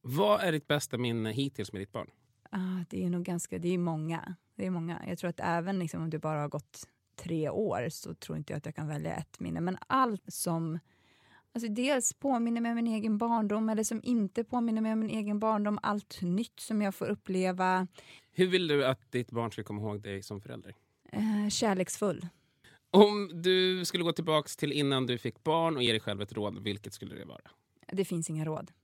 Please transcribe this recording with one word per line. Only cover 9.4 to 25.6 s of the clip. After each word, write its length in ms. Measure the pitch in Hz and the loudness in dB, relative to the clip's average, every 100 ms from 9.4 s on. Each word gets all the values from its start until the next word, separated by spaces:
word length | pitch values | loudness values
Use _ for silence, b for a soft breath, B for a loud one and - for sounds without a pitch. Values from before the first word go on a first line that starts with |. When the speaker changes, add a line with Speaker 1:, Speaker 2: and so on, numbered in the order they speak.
| 170 165 | -6 -4
Speaker 2:
Men 160 | 175 185 - | -4 -6 -2
allt 360 | 269 254 202 - | 2 2 -2 -8
som, 520 | - 180 165 165 165 b b b b b b b | -6 -4 -2 -2 -6 b b b b b b b
alltså, 160 | 233 233 | -8 -4
dels 420 | 208 254 277 - | -2 2 2 0
påminner 480 | - 277 247 233 233 | -2 0 2 2 0
mig 80 | 233 | 0
om 40 | 233 | 0
min 120 | 233 | 0
egen 300 | 220 220 208 | 0 0 0
barndom 520 | 233 233 208 208 220 | 2 2 2 2 2
eller 140 | 214 | 2
som 180 | 220 220 | 0 -2
inte 400 | - 240 196 - | 0 2 2 -2
påminner 380 | 226 247 233 220 | -2 0 2 2
mig 120 | 220 | 2
om 60 | 220 | 2
min 100 | 220 | 0
egen 300 | 220 208 208 | -2 0 2
barndom. 400 | 220 214 208 208 | 2 2 2 0
Allt 380 | - 208 - - | 0 -2 -4 -4
nytt 380 | 175 185 240 - | 0 0 -2 -8
som 220 | - 214 | -4 0
jag 140 | 202 190 | 0 0
får 100 | - | -2
uppleva. 840 | 202 - 185 185 185 185 185 185 B B B B - | -2 -2 0 2 2 2 4 0 B B B B 2
Speaker 1:
Hur 120 | 185 | 4
vill 200 | 180 170 | 4 4
du 180 | 143 131 | 4 4
att 260 | 131 _ | 0 _
ditt 200 | 127 117 | -4 -2
barn 200 | 117 117 | -2 -2
ska 120 | 110 | -4
komma 180 | 107 104 | -6 -4
ihåg 200 | 107 104 | -4 -6
dig 220 | 104 98 | -6 -8
som 180 | 95 101 | -8 -10
förälder? 340 | - 117 95 - _ _ _ | -10 -14 -14 -20 _ _ _
Speaker 2:
Eh, 380 | 208 220 208 208 | -2 0 2 0
kärleksfull. 760 | - 220 190 180 - 208 160 175 _ _ _ b b _ | 2 2 2 -2 -2 -2 -2 -8 _ _ _ b b _
Speaker 1:
Om 380 | 190 208 208 196 | 10 10 8 -4
du 520 | 170 180 185 185 185 170 | -2 2 4 4 2 -2
skulle 180 | 180 | 0
gå 80 | 170 | 0
tillbaks 460 | 160 165 156 147 - | 0 2 0 0 -4
till 140 | 147 | -2
innan 340 | 143 143 135 123 | 2 2 2 0
du 100 | 120 | -2
fick 260 | 123 - | -4 -4
barn 320 | 160 160 | 0 2